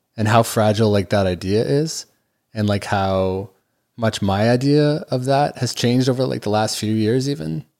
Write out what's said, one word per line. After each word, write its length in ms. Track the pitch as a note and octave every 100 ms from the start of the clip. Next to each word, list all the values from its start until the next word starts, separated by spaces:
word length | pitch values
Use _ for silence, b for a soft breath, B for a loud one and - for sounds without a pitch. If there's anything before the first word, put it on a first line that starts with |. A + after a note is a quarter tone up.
| _ -
And 100 | G#2+
how 160 | A#2
fragile, 480 | A2+ A#2 G#2+ G#2 A2
like, 180 | G2+ F#2+
that 180 | G#2 F#2+
idea 360 | F2+ F#2 G#2
is, 420 | A#2+ C#3+ D#3+ - - _ _ _ _
and, 140 | G#2+ G#2
like, 180 | G2+ -
how 640 | G2+ G2 F#2+ F#2+ F#2+ G#2 _ _ _ _ -
much 240 | A2+ -
my 280 | G2 G2 A2+
idea 540 | B2+ C3+ D3 D3 D#3 -
of 140 | C3 B2+
that 320 | C#3 D3 -
has 160 | B2
changed 340 | - B2 B2+ C3
over, 160 | B2+ C3
like, 160 | B2
the 80 | G#2+
last 280 | G#2+ A2 -
few 140 | G#2+
years 360 | A2 G#2+ B2+ C3+
even. 360 | D3 D#2+ D#3 - _